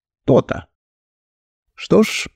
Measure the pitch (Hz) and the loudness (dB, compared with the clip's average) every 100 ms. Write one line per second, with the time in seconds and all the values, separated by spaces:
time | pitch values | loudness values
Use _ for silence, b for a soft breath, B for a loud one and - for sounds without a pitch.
0 | _ _ - 120 - - - _ _ _ | _ _ 0 0 0 -8 -14 _ _ _
1 | _ _ _ _ _ _ _ - - 180 | _ _ _ _ _ _ _ -14 0 2
2 | 220 - - | 2 -4 -6